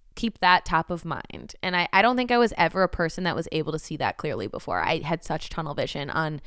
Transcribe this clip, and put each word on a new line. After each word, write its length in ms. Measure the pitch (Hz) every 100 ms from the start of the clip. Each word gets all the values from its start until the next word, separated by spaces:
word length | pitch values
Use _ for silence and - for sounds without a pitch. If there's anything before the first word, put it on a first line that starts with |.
| -
keep 240 | - 233 -
that 240 | 180 180
top 260 | - 160 -
of 140 | 170 165
mind. 480 | 143 - - - -
And 120 | 185
I, 140 | 180 175
I 100 | 190
don't 140 | 220 247
think 140 | 240
I 80 | 240
was 140 | 233 -
ever 240 | 170 165
a 60 | 180
person 360 | - 170 -
that 100 | 180
was 140 | 143 165
able 220 | 160 147
to 60 | 156
see 180 | - 151
that 220 | 120 -
clearly 280 | 151 110 98
before. 340 | - - 90
I 160 | - 165
had 260 | 147 170
such 240 | - 147 -
tunnel 260 | - 156
vision 360 | 143 127 147 143
on 300 | - 156 151